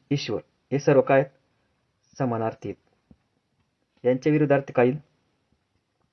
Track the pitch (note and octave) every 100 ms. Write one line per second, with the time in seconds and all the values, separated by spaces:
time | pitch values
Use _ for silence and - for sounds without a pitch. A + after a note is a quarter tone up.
0 | - C#3+ - G2 - _ _ C#3+ D#3+ C3+
1 | B2+ C3+ C#3+ _ _ _ _ _ _ _
2 | _ - B2+ A2+ A2+ - G#2 F#2 _ _
3 | _ _ _ _ _ _ _ _ _ _
4 | B2 B2+ D#3 D3+ D3 C#3 C3+ - B2 D3
5 | - _ _ _ _ _ _ _ _ _
6 | _